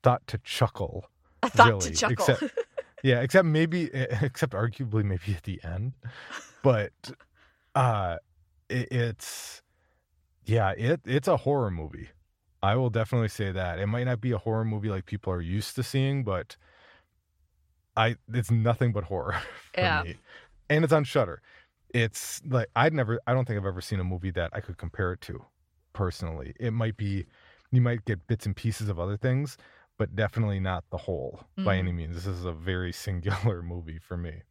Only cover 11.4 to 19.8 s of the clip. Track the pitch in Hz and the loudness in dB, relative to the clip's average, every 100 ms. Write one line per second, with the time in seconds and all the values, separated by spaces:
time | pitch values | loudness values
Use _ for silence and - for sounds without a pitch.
11.4 | - 143 110 85 78 - - _ _ _ | 2 0 0 -2 -6 -10 -16 _ _ _
12.4 | _ _ 98 113 127 113 110 123 110 - | _ _ 2 2 2 0 0 0 0 -2
13.4 | 101 92 90 87 101 117 127 120 123 107 | -4 -2 -4 -2 -2 -2 -2 -2 -2 -2
14.4 | 113 110 110 107 107 95 - 104 - 90 | 0 0 0 -2 -2 -4 -4 -6 -4 -4
15.4 | 85 98 - - 123 135 135 139 113 92 | -2 -2 -4 -6 -2 0 0 0 -2 -4
16.4 | - - _ _ - - _ _ _ _ | -4 -16 _ _ -20 -20 _ _ _ _
17.4 | _ _ _ _ _ - 113 117 - 113 | _ _ _ _ _ 0 2 0 -4 -4
18.4 | 117 117 113 117 120 104 92 92 - - | 2 2 4 2 2 0 -4 -4 -4 -6
19.4 | - - - - | -6 -16 -8 -2